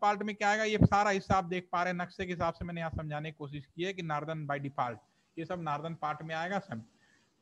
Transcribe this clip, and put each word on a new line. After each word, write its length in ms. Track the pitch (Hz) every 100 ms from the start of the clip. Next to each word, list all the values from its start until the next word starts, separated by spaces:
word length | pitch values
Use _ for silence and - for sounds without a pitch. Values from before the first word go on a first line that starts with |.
part 220 | 208 208
में 120 | 208 202
क्या 140 | 208
आएगा, 140 | 214
ये 140 | 214 214
सारा 320 | - 202 208
हिस्सा 260 | 196 - 190
आप 80 |
देख 240 | 175 180 -
पा 120 | 175
रहे 100 | 180
हैं, 60 | 180
नक्शे 260 | 175 - 180
के 80 |
हिसाब 200 | 175 170
से 120 | - 175
मैंने 160 | 170
यहाँ 100 | 165
समझाने 400 | 165 156 147 160
की 40 | 156
कोशिश 260 | 143 147 -
की 180 | 160
है 100 | 180
कि 80 | 185
नॉर्दर्न 440 | 160 147 151 160 143
by 100 | 143
default, 380 | 143 143 123 110 _ _ _ 165
ये 80 | 160
सब 160 | 180
Northern 320 | 160 143 160
part 280 | 165 151 151
में 140 | 160 160
आएगा 240 | 175 196
सब। 240 | - 113 - _ _ _ _ _